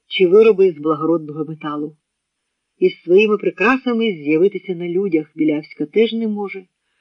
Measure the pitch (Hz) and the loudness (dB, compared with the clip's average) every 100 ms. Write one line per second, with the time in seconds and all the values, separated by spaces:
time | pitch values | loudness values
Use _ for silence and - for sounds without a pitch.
0 | - - 175 208 226 190 190 147 156 151 | -8 0 4 6 6 4 2 0 -4 -2
1 | 160 165 151 151 151 156 156 147 156 _ | 0 -2 -4 -10 -10 -10 -8 -8 -10 _
2 | _ _ _ _ _ _ _ - 185 - | _ _ _ _ _ _ _ -2 -2 -2
3 | 165 190 214 208 185 - 214 262 247 226 | 2 4 4 0 -2 0 0 0 -2 -2
4 | 226 160 143 156 196 190 190 175 175 175 | -2 -4 -2 2 0 -2 -10 -8 -4 -4
5 | 202 160 151 156 156 151 - - 147 208 | -2 -2 -4 -4 -2 -2 -6 -10 -4 0
6 | 226 226 220 208 196 381 - _ _ _ | 0 0 -6 -6 -8 -12 -18 _ _ _